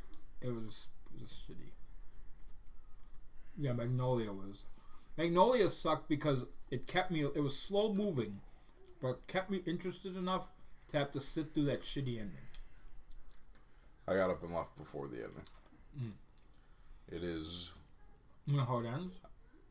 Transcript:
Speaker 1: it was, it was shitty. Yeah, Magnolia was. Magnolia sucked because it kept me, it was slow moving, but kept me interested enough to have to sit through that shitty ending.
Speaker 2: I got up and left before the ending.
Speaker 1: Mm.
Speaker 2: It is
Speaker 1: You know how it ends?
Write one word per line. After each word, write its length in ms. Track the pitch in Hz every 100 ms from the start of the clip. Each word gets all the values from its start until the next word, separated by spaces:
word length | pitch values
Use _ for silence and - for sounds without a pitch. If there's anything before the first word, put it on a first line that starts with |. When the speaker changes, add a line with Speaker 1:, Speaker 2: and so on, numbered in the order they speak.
| - - - -
Speaker 1:
it 60 | 123
was, 400 | 117 110 - - - -
it 80 | 127
was 180 | - - -
shitty. 220 | - - - - - - - - - - - - - - - - - - - - -
Yeah, 160 | 139
Magnolia 600 | 120 120 127 127 123 107
was. 320 | 98 95 104 - - - - - -
Magnolia 540 | 170 170 233 254 180
sucked 380 | - 156 156 -
because 360 | 147 156 131 123 - -
it 160 | 135 -
kept 240 | 180 185
me, 120 | 160
it 160 | 143 156
was 140 | 147 135
slow 380 | - 202 214
moving, 460 | 196 208 143 101 98 - - - - - -
but 240 | 131 123 -
kept 200 | 185 185
me 140 | 190
interested 520 | 170 175 185 180 196 185
enough 320 | 185 185 - - - - -
to 80 | 151
have 140 | 143
to 80 | 139
sit 340 | - - 151
through 120 | - 143
that 180 | 123
shitty 340 | - - 131 113
ending. 300 | 98 80 - - - - - - - - - - - - - - - - -
Speaker 2:
I 60 |
got 160 | 92 92
up 120 | 87
and 100 | 85
left 240 | 85 78 -
before 300 | 76 71 69
the 120 | 60
ending. 260 | 53 - - - - - - 143
Speaker 1:
Mm. 100 | 117 101 - - - - - - - - -
Speaker 2:
It 120 | 85
is 480 | 87 82 80 87 87 - - - - - - - -
Speaker 1:
You 100 | 143
know 80 |
how 140 | 127 120
it 60 | 117
ends? 280 | 131 185 185 - - - - -